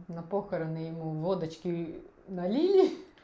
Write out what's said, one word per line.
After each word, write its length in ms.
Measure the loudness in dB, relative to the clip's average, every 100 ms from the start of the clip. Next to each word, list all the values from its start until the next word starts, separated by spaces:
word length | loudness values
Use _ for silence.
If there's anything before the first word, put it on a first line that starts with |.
| -10
на 140 | -12
похороны 560 | -4 -4 -2 -4 -2 -4
ему 320 | -6 -6 -6
водочки 920 | -2 0 0 -2 -4 -4 -2 -4 -8 -16 -20 -10
налили, 640 | -4 0 2 6 8 6 2 -12 -20